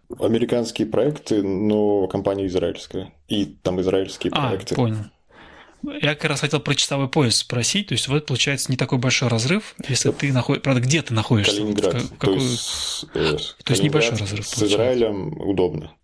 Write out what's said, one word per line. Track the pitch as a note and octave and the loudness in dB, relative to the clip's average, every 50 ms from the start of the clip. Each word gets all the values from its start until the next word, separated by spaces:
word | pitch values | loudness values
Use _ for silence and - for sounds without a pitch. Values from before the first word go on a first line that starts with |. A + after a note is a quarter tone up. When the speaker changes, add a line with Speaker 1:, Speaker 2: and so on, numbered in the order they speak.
| _ - A#2+ - | _ -14 -8 -2
Speaker 1:
Американские | - G2+ A2+ A2+ A#2+ A#2 B2 A#2+ A#2 A2+ - - A2 G#2+ | 0 2 2 2 2 2 2 0 0 0 0 -2 -2 0
проекты, | - G2 A#2+ D3 D3+ D3 - - A2+ G#2 G2 | 2 2 2 2 0 -2 -2 0 0 2 2
но | G2 F#2+ F#2 G#2+ G#2+ G#2+ G#2+ G#2 G#2 G#2 G2+ F#2+ F#2+ | 0 0 0 2 2 2 4 4 4 2 2 2 0
компания | - G2 F#2 G2+ G2 G2 G2 F#2 | 0 0 0 0 0 0 0 0
израильская. | F2 F2+ F2 F2 F2+ - - - - F#2+ F#2 F#2 - _ _ - | 0 0 0 0 -4 -4 -10 -10 -10 -10 -10 -10 -16 _ _ -4
И | A#2 G#2 G2+ | -2 -2 -2
там | D2+ - - - F#2 F#2 F#2 | -2 -4 -6 -4 -2 0 0
израильские | F#2 F#2 F#2+ F#2+ F#2+ F#2+ - - - - - | 0 2 2 2 0 -2 -4 -4 -4 -2 0
Speaker 2:
А, | D#3+ C#3+ A#2+ | 0 0 0
Speaker 1:
проекты. | F#2+ F#2+ - - - | -2 -4 -4 -4 -2
Speaker 2:
понял. | - B2 A2 A2 G#2+ G#2 - _ _ _ _ - - - - - - - - - _ - D4 C#4+ D4 | 0 0 0 0 -4 -8 -10 _ _ _ _ -20 -20 -20 -20 -20 -20 -20 -20 -20 _ -12 -10 -8 -2
Я | - C#3+ D3+ | -2 -2 -2
как | - - D3+ | 0 -2 -2
раз | C#3+ B2+ | -2 -2
хотел | D3+ C#3+ - C#3 | -2 -2 -2 -2
про | - C#3+ C#3 | 0 0 0
часовой | - - - C#3+ C#3 C#3 C3 | 0 0 -2 0 -2 -2 0
пояс | - D#3+ C3+ A2+ G#2+ - | 2 2 2 4 2 0
спросить. | - - B2 A#2+ A#2 - - G3+ G3+ - | -2 -2 -2 -2 0 0 0 -2 -2 -2
То | C#3 | -2
есть | A2+ - B2+ | -4 -2 0
вот, | C#3 D3+ D3+ | 0 -2 0
получается, | - C3+ - - D3 C#3 B2+ - - | 0 -2 0 0 0 0 -2 -2 -2
не | B2+ C3 | -2 -2
такой | C#3 - C#3+ B2+ | 0 0 0 0
большой | A#2+ B2+ - - C3+ A#2 | 2 2 0 2 2 2
разрыв, | A#2 A2+ A#2 C3 F3+ A3 - - - - - - | 2 2 2 2 0 -2 -2 -6 -14 -12 -6 -2
если | B2 - - C3+ | -2 0 2 0
Speaker 1:
Да. | - | 0
Speaker 2:
ты | - C#3+ C#3 C3 | 0 0 2 2
нахо-, | B2 A#2 - C#3 - | 2 2 2 0 0
правда, | - C#3 C3 B2 | 2 2 2 2
где | B2 C3 D#3+ D#3+ - | 2 2 2 2 0
ты | - A#2 | 0 -2
находишься? | A2 G#2 - A#2+ G#2+ G2+ G#2 G2+ | -2 0 2 2 4 4 2 0
Speaker 1:
Калининград. | G#2 G#2+ G#2+ G#2 G#2 G2+ F#2 E2+ | 0 0 -2 0 2 2 2 0
Speaker 2:
Вот | - - | 0 -4
в | - - - | -6 -6 -2
ка-, | - G2 | 0 2
в | |
Speaker 1:
То | - | 2
Speaker 2:
какую | C3+ | 2
Speaker 1:
есть, | C3 B2+ A#2+ A#2 - - - - - - - - - - - | 2 0 -2 -2 -4 -4 -6 -6 -6 -6 -6 -8 -8 -6 -2
э, | - - D#2 D2 - - - - - - | 0 0 0 0 -2 -4 -8 -12 -8 -2
Speaker 2:
То | - C3+ | 0 0
есть | - - | 2 2
небольшой | D3 D3 C#3+ A#2 A#2 A#2 G#2+ | 2 2 2 2 2 0 -2
Speaker 1:
Калининград | |
Speaker 2:
разрыв | G#2 F#2+ G#2 G2+ G2+ - | -2 -4 -4 -6 -6 -6
Speaker 1:
с | - | -2
Speaker 2:
получается. | A2 G#2+ G2+ G#2 | 0 0 2 2
Speaker 1:
Израилем | G#2+ A#2 B2+ B2+ A#2+ A2+ G#2+ G#2 F#2+ F2 - - - | 2 2 2 4 2 2 2 0 -2 -6 -6 -6 -6
удобно. | - F#2+ G2 F#2+ F2+ F2+ F2+ - - D#2+ - _ | -2 -2 0 2 2 0 0 -2 -8 -10 -18 _